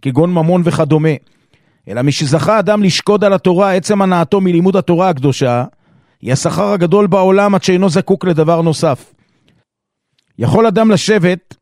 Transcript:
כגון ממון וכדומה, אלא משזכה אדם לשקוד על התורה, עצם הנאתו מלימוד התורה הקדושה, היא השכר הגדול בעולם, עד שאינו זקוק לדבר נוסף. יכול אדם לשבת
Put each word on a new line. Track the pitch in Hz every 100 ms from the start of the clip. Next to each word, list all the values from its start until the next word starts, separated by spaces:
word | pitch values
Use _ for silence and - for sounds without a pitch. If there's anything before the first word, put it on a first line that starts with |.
כגון | 139 127 170
ממון | 180 160 180 170
וכדומה, | - 156 156 156 147 _ _ _ _ _ _ -
אלא | 104
משזכה | 135 139 151 151 160 220
אדם | 190 214
לשקוד | 196 - - 202
על | 202
התורה, | 196 - 180 196
עצם | 185 - 202
הנאתו | 196 180 170 202
מלימוד | 185 175 180 190
התורה | - 170 185
הקדושה, | 156 135 127 131 120 127 _ _ _ _ _
היא | 104
השכר | 131 165 160 202
הגדול | 202 170 196 208
בעולם, | 190 185 190 202 196
עד |
שאינו | - 180 196
זקוק | 165 - 190 185
לדבר | 160 156 170
נוסף. | 165 151 165 131 - _ _ _ _ _ _ _ _ _ _ _ _ -
יכול | 117 202 226
אדם | 190 220
לשבת | 202 - 214 175 180 _ -